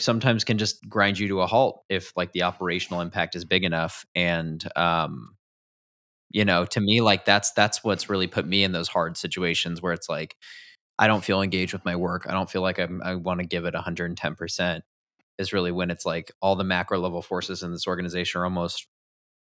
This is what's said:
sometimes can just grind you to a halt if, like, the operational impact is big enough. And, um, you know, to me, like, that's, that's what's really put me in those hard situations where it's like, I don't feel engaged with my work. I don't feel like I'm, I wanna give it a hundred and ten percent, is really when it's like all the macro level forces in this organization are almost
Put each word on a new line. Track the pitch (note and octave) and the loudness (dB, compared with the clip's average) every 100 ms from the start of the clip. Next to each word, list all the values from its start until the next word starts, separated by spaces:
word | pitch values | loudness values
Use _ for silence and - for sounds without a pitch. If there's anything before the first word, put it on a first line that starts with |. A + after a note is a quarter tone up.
sometimes | - A2+ B2+ A2+ | 0 2 2 2
can | - G#2+ | 2 0
just | G#2+ - G#2 | 0 -4 -2
grind | G#2+ G2+ F#2+ | 2 2 2
you | G2+ | 0
to | F#2+ | 0
a | F2+ | 2
halt | A#2 B2 - - | 4 4 0 -4
if, | F#2+ - F2+ | -4 -2 -4
like, | F2+ | -2
the | F2+ | 0
operational | F2 - F2+ F2+ - F2 | 0 0 -2 -2 -2 -4
impact | E2+ F#2 E2 F2 | -4 -2 -4 -4
is | |
big | F2 F#2 | 0 2
enough. | F#2 E2 D#2+ - - | 2 0 -2 -4 -6
And, | F2+ F2 E2+ E2 D#2+ - | -2 0 0 -2 -6 -4
um, | - E2+ E2 D2 - - _ _ _ _ _ _ _ _ _ _ | 0 2 2 0 -6 -14 _ _ _ _ _ _ _ _ _ _
you | G#2+ | 0
know, | G2+ F2 | 4 4
to | F2 A2+ | 2 0
me, | G2+ A#2 | 4 6
like, | A2 G2 | 6 4
that's, | - G2+ - | 4 4 4
that's | - G#2+ - | 4 4 2
what's | A2 F#2+ - | 0 -2 0
really | F#2+ F2+ | 0 0
put | - D2+ | -2 0
me | G2 | 2
in | F#2+ | 2
those | E2+ E2+ | 0 -2
hard | - E2 E2 | 0 0 -2
situations | F2 F#2 F2 E2 F2 E2 | -6 -2 0 0 -2 -4
where | F2+ | -4
it's | E2+ - | -4 -4
like, | D#2 E2 - - - - _ _ - | -6 -6 -12 -20 -20 -20 _ _ 4
I | A2 | 4
don't | G#2+ | 4
feel | - F#2+ | 2 2
engaged | G2 F#2 F#2 | 2 0 -2
with | F#2 | -4
my | F2+ | -4
work. | F2 F2 F2+ - | -2 -2 -4 -4
I | |
don't | F#2+ F2+ | -4 -2
feel | F#2+ | -2
like | F#2 F#2 | -2 -2
I'm, | F2 F#2 | -4 -4
I | F#2 F2+ | -6 -4
wanna | F2+ F2+ | -2 -2
give | F2 F2 E2+ | -2 -4 -2
it | E2 | -4
a | |
hundred | F2 F2 E2+ | -6 -6 -6
and | F2 | -4
ten | D#2 | -6
percent, | - E2 - F2+ E2 - _ _ _ _ - | -6 -6 -2 -2 -4 -8 _ _ _ _ -8
is | F#2+ | -2
really | G2 F2 | 0 0
when | F2 F2+ | -2 -2
it's | E2+ | -4
like | F2 E2 - - | -4 -4 -6 -2
all | G2 F#2+ | 2 2
the | |
macro | F#2 F2+ F2+ F#2+ | 2 0 0 -2
level | F2+ E2+ | -2 -4
forces | - F2+ F#2+ F2+ | -4 -4 -4 -6
in | F2 | -8
this | E2+ F#2+ | -6 -4
organization | F2+ F2 F2+ F2 F2+ | -4 -4 -4 -2 -2
are | |
almost | F2+ F2+ E2+ - - _ _ _ _ _ | -2 -2 -2 -6 -12 _ _ _ _ _